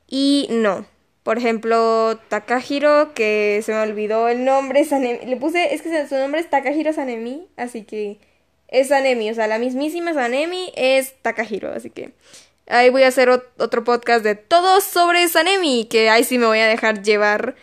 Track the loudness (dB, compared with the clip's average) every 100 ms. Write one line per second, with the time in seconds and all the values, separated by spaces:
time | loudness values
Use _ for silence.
0 | -10 -2 0 0 0 -2 -2 -2 -8 _
1 | _ _ -4 -2 -2 -2 0 0 2 2
2 | 0 -4 -6 -8 -4 -4 -2 -2 2 2
3 | 2 0 0 0 0 0 -2 -2 -2 -4
4 | -2 0 0 0 2 0 2 0 2 0
5 | -2 -4 -6 -4 -2 0 -2 -2 -4 -6
6 | -4 -4 -2 -4 -2 -2 -2 -2 -2 -4
7 | -6 -8 -10 -12 -14 -12 -10 -12 -12 -10
8 | -10 -12 _ _ _ _ -4 0 2 2
9 | 2 0 -2 -2 -2 -2 -2 -4 -4 -4
10 | -4 -2 -2 -2 -4 -6 -8 -2 2 2
11 | 0 -6 -6 -6 -6 -6 -8 -10 -12 -16
12 | -16 -18 _ -20 -20 _ -2 4 4 6
13 | 4 4 4 2 0 -6 -4 -2 0 0
14 | 2 0 2 -2 2 2 4 4 2 2
15 | 2 4 2 2 2 2 2 0 0 2
16 | 4 4 2 2 2 4 2 2 0 -2
17 | 0 2 2 0 -4 -10